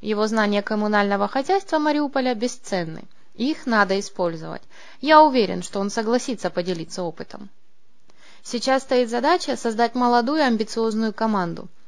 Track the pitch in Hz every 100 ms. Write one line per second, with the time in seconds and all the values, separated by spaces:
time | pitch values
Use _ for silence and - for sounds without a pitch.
0 | 214 208 214 220 208 202 202 214 208 208
1 | 202 202 202 - 277 392 - 320 302 294
2 | 294 277 254 233 247 - - 190 165 160
3 | - - - - 247 311 - 226 196 196
4 | 196 - 180 165 160 - - - - -
5 | 277 311 311 254 190 185 180 196 202 214
6 | 220 240 - 226 180 185 175 175 160 -
7 | 175 165 160 - 196 - - - - -
8 | - - - - - 240 240 262 269 247
9 | 240 240 269 349 - 240 233 220 233 247
10 | 247 240 240 311 277 220 214 - 226 220
11 | 220 - 220 208 175 165 - -